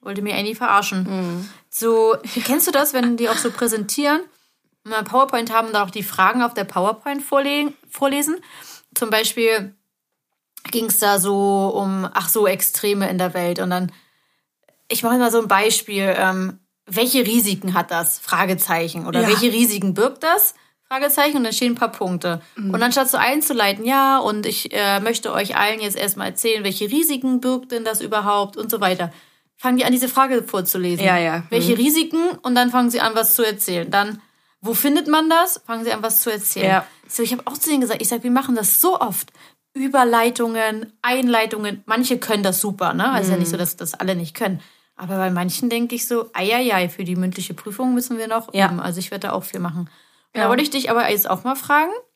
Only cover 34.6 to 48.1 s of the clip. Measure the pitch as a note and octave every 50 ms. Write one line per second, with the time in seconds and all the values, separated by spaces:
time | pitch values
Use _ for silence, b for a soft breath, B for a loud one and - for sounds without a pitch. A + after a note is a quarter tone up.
34.6 | - G#3 A#3 - - C#4+ C#4 E4 - D4+ D4+ D#4 D#4+ D#4+ E4 E4 F4 F#4 - -
35.6 | _ - A#3 A3+ A3+ A#3+ A3 A3 G#3+ A3+ A3 - - A#3+ A3 G#3 G3+ - - F#3+
36.6 | F#3+ F#3+ F#3+ F#3+ - B B B B - - - A#3 - B3 B3 - - C#4 D4
37.6 | - D#4+ D4+ C#4 B3+ A3+ A3 - A3+ - B3 A#3 - B3 A#3+ B3+ C4+ C4+ B3 A#3
38.6 | G#3 F3+ - - - F4+ F#4+ - - A3+ F#3+ - - - b b b b b b
39.6 | _ _ _ C4+ C4 C4+ C#4 C#4 B3+ A#3+ A#3 A#3 A3+ A#3+ A#3+ - A#3 A#3 A3+ A3+
40.6 | A3 A3 G#3+ A3 A3+ A3+ _ _ - A#3+ B3 C4 C4 B3 A#3+ A3+ A3 A3 A3 G#3+
41.6 | G#3+ G#3 G3+ G3+ - - A3 A3+ B3+ B3 B3+ A#3+ - - A3+ G#3 G3+ G3 F#3 F#3
42.6 | - G#3 G3 - F3+ E3 - E3+ F#3+ B3 C4 A#3+ F#3+ F#3+ F3+ F3+ F3 E3 E3 E3+
43.6 | F3 E3+ - - F3 E3 - - - F#3 F#3+ F3 E3+ D#3 - - A#3 G3 F#3+ D#3+
44.6 | b b b b b b b _ F3+ F3+ G3 F#3+ F#3+ F#3 F3+ F3 F3+ F3+ F3 -
45.6 | - B3 A#3 A#3 A#3+ A#3 A#3+ A#3 - - A#3+ A#3 A3 A#3 _ - F#3 G3 A3+ A#3+
46.6 | B3+ B3 G#3+ F#3 F3+ F3 - - G3 F3 F3+ F3+ F#3 F#3 F#3 - F3+ - E3+ -
47.6 | - G#3+ G3+ G#3 B3+ B3+ B3 A#3+ A#3+ -